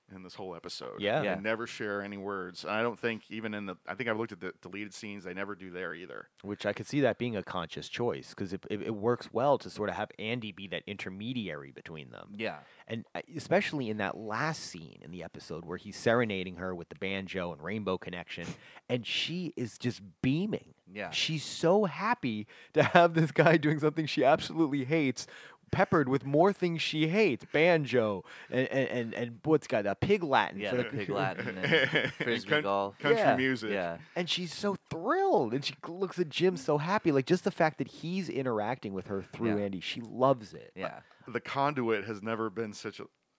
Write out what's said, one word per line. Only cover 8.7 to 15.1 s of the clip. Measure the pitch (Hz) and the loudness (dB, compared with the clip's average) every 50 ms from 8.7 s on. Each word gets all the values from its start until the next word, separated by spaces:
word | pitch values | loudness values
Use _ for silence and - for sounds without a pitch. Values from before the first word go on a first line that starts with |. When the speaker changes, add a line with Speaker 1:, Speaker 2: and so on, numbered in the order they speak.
Speaker 2:
it, | 104 101 | -6 -4
it | - - 113 | -4 -4 -4
works | 101 101 120 120 - - - | 0 0 0 0 0 -2 -4
well | - 143 131 147 135 - | -2 2 4 4 4 4
to | - 92 | 2 -4
sort | - - 107 98 | -6 -4 -4 -2
of | 85 | -2
have | 98 107 - - - | -4 -4 -6 -6 -8
Andy | 107 110 123 123 110 104 | -6 -4 -4 -4 -6 -8
be | 90 98 98 87 | -10 -12 -10 -8
that | 90 82 - | -8 -6 -6
intermediary | - 101 - - 98 92 98 107 123 127 120 101 85 76 71 69 69 | -8 -10 -8 -8 -10 -8 -8 -6 -6 -4 -4 -4 -6 -6 -8 -10 -14
between | 65 - - - 82 78 67 60 | -16 -16 -14 -14 -12 -12 -12 -14
them. | 57 50 50 - 104 | -16 -16 -16 -14 -10
Speaker 3:
Yeah. | 104 113 98 78 73 71 - - - - - | -8 -6 -6 -8 -10 -14 -20 -20 -20 -12 -10
Speaker 2:
And, | 113 117 - _ - | -8 -8 -8 _ -10
uh, | 85 - - 165 | -10 -10 -10 -10
especially | 147 - - 165 202 - - 160 143 123 107 | -10 0 2 2 2 4 2 -2 -2 -2 -2
in | 107 107 | -2 -2
that | 98 92 - | -2 -4 -4
last | 90 110 104 107 117 147 160 151 - | -6 -6 -6 -4 -2 -2 -2 -4 -6
scene | - - - 82 80 60 - - | -8 -10 -10 -12 -14 -16 -16 -18
in | - 78 | -16 -14